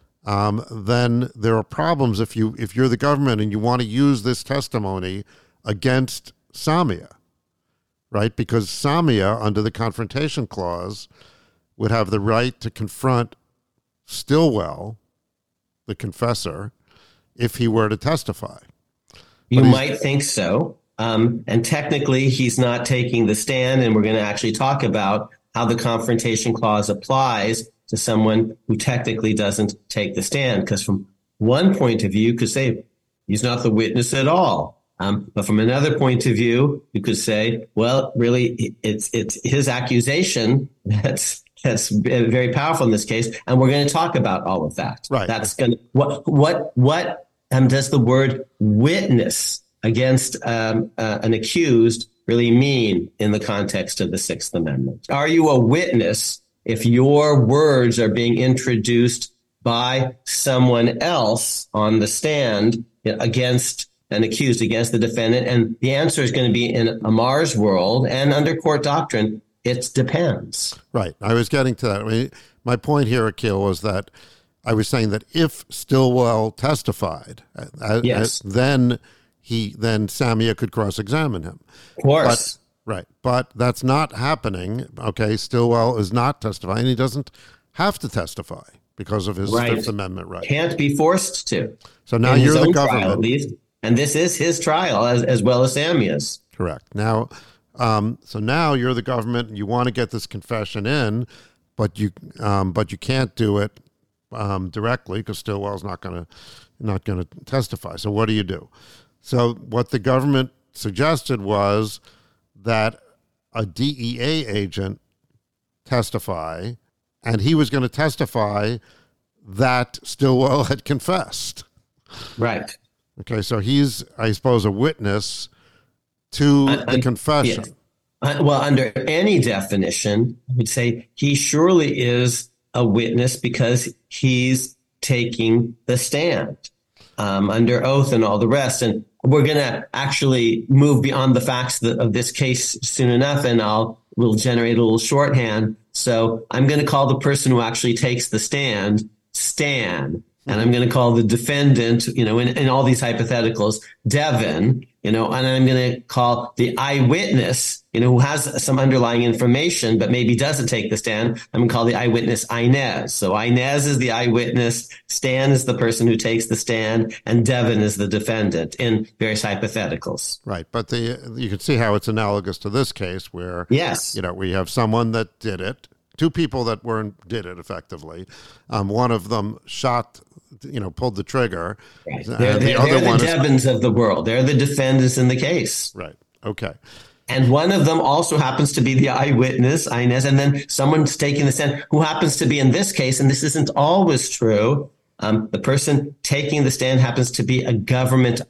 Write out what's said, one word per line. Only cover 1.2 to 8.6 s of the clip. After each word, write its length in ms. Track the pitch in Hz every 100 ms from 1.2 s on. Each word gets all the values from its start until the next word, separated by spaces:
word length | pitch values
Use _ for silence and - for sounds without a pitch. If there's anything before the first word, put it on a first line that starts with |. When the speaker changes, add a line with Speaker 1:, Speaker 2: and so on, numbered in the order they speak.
| 123
Speaker 1:
there 220 | 110 113 110
are 80 |
problems 560 | - - 160 156 123 101
if 160 | 113 110
you, 180 | 110 -
if 160 | 107 110
you're 140 | 131
the 80 | 120
government 440 | 143 143 139 107
and 100 | 107
you 60 | 104
want 240 | 117 123
to 60 | 113
use 360 | 120 143 127
this 200 | 113 120
testimony 800 | - 139 - 117 98 95 92 98 - _ _ _
against 680 | 110 101 131 127 127 - - _ _
Samia, 580 | - 156 165 151 85 - _ _ _ _ _ _ _ _ _ _
right? 240 | 104 110 -
Because 320 | 107 117